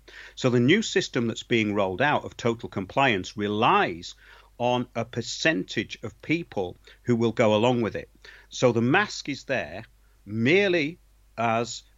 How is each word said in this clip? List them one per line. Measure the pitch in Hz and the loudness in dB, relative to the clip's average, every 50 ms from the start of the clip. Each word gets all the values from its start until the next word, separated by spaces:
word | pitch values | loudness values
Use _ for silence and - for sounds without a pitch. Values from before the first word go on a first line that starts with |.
| _ - - - - - - | _ -20 -20 -20 -20 -20 -8
So | - - 127 | -2 0 2
the | 120 123 | 4 4
new | 120 135 185 226 | 6 6 4 4
system | - - - 196 - - - 135 120 | 2 0 0 -2 -2 -2 -2 -2 -2
that's | 113 107 - | -2 -4 -6
being | - - 123 113 107 107 101 | -4 0 2 2 2 2 2
rolled | 104 98 95 92 90 | 0 0 0 0 0
out | 135 147 139 - - | 0 2 0 0 -2
of | 104 - | -6 -8
total | - - 117 117 120 - 107 | -4 -2 -2 -2 -2 -6 -10
compliance | - 107 95 92 - 139 139 131 107 92 90 - - | -8 -8 -8 -4 0 2 2 2 2 0 -2 -6 -6
relies | 107 104 101 104 104 117 147 185 208 185 120 85 82 90 - - _ - - - - - _ _ - | -6 -4 -2 0 2 2 2 4 2 2 0 -4 -8 -12 -14 -16 _ -20 -20 -20 -20 -20 _ _ -4
on | 120 123 123 123 123 - - | -2 0 0 0 -2 -4 -6
a | 117 113 | -8 -8
percentage | - - 123 113 - - - - 160 160 185 170 - - 120 98 - - - | -6 -6 -8 -8 -6 -4 0 0 0 0 0 -4 -6 -6 -6 -6 -6 -8 -12
of | - 110 - _ | -14 -14 -14 _
people | - - 156 170 165 - - 104 92 87 - - _ - - _ - | -4 -2 -2 -2 -4 -6 -6 -6 -6 -6 -8 -14 _ -20 -20 _ -2
who | 127 120 | 0 0
will | 113 117 113 | 2 2 0
go | 110 - 120 107 107 | 2 2 4 4 4
along | 104 113 123 127 117 | 4 4 2 2 2
with | 110 98 90 | 0 -2 -4
it. | 85 - - _ _ - - - - - - | -6 -10 -12 _ _ -20 -20 -20 -20 -20 -14
So | - - 135 123 | -4 2 2 4
the | 120 120 | 4 4
mask | 113 123 151 196 208 196 - - - 156 | 2 2 2 2 2 0 -6 -10 -10 -10
is | 135 - - | -10 -8 -6
there | - 131 110 85 73 82 101 117 - _ _ _ _ _ _ - | -6 -4 -4 -4 -6 -10 -14 -16 -18 _ _ _ _ _ _ -14
merely | 101 104 113 113 131 170 196 202 196 175 170 139 151 175 - _ _ _ _ _ _ - - | -8 -4 0 2 4 4 4 4 2 2 0 -2 -4 -6 -12 _ _ _ _ _ _ -6 -2
as | 113 117 113 117 120 117 - - - _ _ | -2 0 0 0 -2 -4 -8 -14 -16 _ _